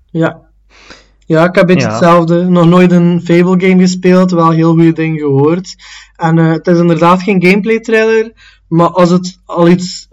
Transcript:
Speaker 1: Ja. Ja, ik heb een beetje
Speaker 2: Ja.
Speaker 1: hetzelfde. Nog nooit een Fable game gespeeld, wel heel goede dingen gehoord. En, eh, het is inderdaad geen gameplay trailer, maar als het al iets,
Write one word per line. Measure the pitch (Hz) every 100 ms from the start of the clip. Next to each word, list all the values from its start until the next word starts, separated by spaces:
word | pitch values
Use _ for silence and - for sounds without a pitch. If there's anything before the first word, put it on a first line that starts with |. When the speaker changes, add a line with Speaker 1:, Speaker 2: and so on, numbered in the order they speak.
| _ 165
Speaker 1:
Ja. | 165 - _ _ _ _ - - _ _ -
Ja, | 160 175
ik | 202
heb | 175
een | 175
beetje | 117
Speaker 2:
Ja. |
Speaker 1:
hetzelfde. | 113 170 175 165 170 180
Nog | 180 165
nooit | 180 180
een | 180 175 175
Fable | 175 170 180 185 190
game | 185
gespeeld, | 185 - 180 180 185
wel | 170 165
heel | 160 165
goede | 165 165
dingen | 160 160 156
gehoord. | 147 135 147 180 190 - - - - -
En, | 165 165
eh, | 160
het | 160 185
is | 170
inderdaad | 175 165 175 185
geen | 180 190 175
gameplay | 202 214 220
trailer, | 226 220 220 226 226 - - _ _
maar | 165 170
als | 180 180
het | 180 180 - -
al | 170 170
iets, | 180 180 - -